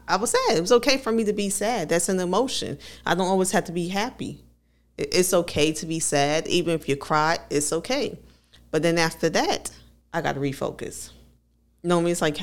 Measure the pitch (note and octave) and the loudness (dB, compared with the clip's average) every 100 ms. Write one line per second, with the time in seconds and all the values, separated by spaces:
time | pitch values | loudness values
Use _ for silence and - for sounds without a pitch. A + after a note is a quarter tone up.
0 | - F#3 A3+ B4 B4+ D#3+ F3+ A#3+ B3+ C4+ | -2 0 2 2 2 2 4 4 4 2
1 | A#3 A3+ G#3 G#3 G3+ - G#3 B3 D3+ E3+ | 2 0 0 0 -2 -2 0 -2 0 0
2 | - F#3+ F3+ F#3+ B3+ - F2+ - - - | 2 0 0 0 0 -2 -6 -8 -12 -8
3 | - F3 F#3 F#3+ F#3 F#3+ F3 F3 E3+ G3 | -2 0 2 2 2 0 -2 -4 -4 -4
4 | A#3 - - C#3+ - _ _ _ _ - | -4 -6 -10 -10 -18 _ _ _ _ -10
5 | - F3 F3+ F#3 E3+ D#3+ D3+ D#3 E3 D#3+ | -2 0 2 2 0 2 0 0 -4 -4
6 | - C#3+ C#3+ D#3 - E3+ E3 D#3+ - C#3+ | 0 0 2 0 0 0 0 -2 -2 -4
7 | - D3+ D#3 E3+ - D3 D3 E3 - C4+ | 0 2 2 0 -2 -2 0 -2 -2 -2
8 | A3+ - - - _ - - D#3 E3+ E3+ | -4 -8 -16 -20 _ -20 -4 0 2 2
9 | E3 - E3 G#3 D#4+ - - - - _ | 2 0 0 2 0 0 -4 -14 -20 _
10 | _ E3+ C#3 C#3 C#3 C3+ - - - - | _ -4 -4 -2 -4 -4 -6 -6 -10 -12
11 | - - - _ _ _ _ _ F3 F3 | -16 -18 -20 _ _ _ _ _ 0 2
12 | E3+ F3 D#3+ D3+ | 2 2 0 -2